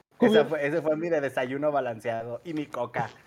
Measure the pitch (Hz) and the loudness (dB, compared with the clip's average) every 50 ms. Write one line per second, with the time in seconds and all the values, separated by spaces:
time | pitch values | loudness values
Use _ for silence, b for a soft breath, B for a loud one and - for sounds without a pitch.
0 | _ _ _ - 240 226 220 220 - 139 160 151 143 143 151 165 143 156 156 156 | _ _ _ 2 4 6 6 6 4 4 0 -2 -2 0 0 0 0 0 0 0
1 | 165 175 170 151 139 131 123 139 131 127 135 139 147 151 147 139 131 123 113 110 | 0 0 0 0 0 0 -2 -2 -2 -2 -2 -2 -2 0 0 0 -2 -2 -6 -6
2 | 107 117 113 113 113 120 120 120 - 175 156 151 147 - - 127 123 117 - 123 | -4 -4 -4 -4 -4 -6 -10 -10 -8 -8 -6 -6 -6 -6 -4 -6 -6 -4 -4 -4
3 | 117 110 - - - | -6 -6 -8 -16 -12